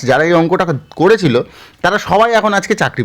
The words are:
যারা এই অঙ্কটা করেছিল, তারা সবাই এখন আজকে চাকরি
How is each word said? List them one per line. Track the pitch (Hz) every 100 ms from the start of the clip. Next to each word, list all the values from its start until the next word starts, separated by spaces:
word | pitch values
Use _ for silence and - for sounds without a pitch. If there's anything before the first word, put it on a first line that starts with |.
| 127
যারা | 131 160
এই |
অঙ্কটা | 170 165 180 175 139 - -
করেছিল, | 180 220 165 117 - - - _
তারা | 175 196 -
সবাই | 196 233 220
এখন | 214 196
আজকে | 190 214
চাকরি | 135 -